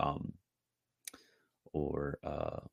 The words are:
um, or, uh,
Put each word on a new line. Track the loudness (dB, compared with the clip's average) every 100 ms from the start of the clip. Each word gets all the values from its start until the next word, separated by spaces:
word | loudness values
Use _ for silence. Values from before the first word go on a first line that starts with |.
um, | 2 2 -4 -10 _ _ _ _ _ _ -16 -16 -20 _ _ _ -4
or, | 0 2 2 0 -2
uh, | -2 0 0 -2 -10